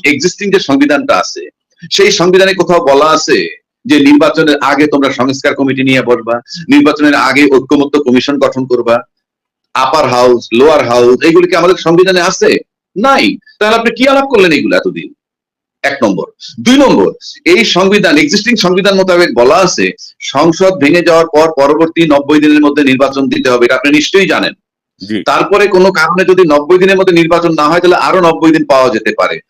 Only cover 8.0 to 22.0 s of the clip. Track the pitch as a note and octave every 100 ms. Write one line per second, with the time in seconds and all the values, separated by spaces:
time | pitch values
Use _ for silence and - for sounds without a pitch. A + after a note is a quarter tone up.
8 | B2 B2 - C#3 C3 C3 B2+ B2 A#2 A#2
9 | - _ _ _ _ _ _ B2+ C3 D#3
10 | C3 B2 B2 A#2+ - A#2 D3+ D3+ A#2+ A#2+
11 | B2 B2+ D#3 E3+ F3 F3+ F3 F3 D#3+ E3+
12 | F#3 F3+ F3 - G#3+ A2 - _ _ F3
13 | C4+ - G#3+ - _ - G#3+ A3+ A3+ A3+
14 | C4+ C4+ C4+ A#3 F3+ C#3+ G#2 F2+ F#3 E2+
15 | D2+ _ _ _ _ _ _ _ C#3 -
16 | G#2+ F#2+ - _ - - A3+ C4+ B3+ B2+
17 | F2 - - - D#3+ F#3 A3 F3 F#3+ G3+
18 | F3 D3+ D3 G3+ A#3+ A#3+ F3+ F3+ G3 F#3+
19 | F#3 F3 E3+ A#2+ B2 E3+ F3+ - F#2 -
20 | - _ - C3+ E3 D#3+ F#3+ F#3 C#3 E3+
21 | E3 E3 E3 D3+ D#3+ C3+ C#3 D#3 E3 E3